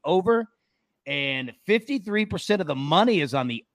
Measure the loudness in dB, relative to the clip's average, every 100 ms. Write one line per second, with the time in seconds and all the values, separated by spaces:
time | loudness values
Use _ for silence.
0 | -2 0 2 0 -2 _ _ _ _ _
1 | -8 -6 -4 -4 -6 -8 0 0 0 -4
2 | -2 -2 -2 -4 -2 -2 -2 -4 2 4
3 | 4 4 0 -2 -2 -6 -12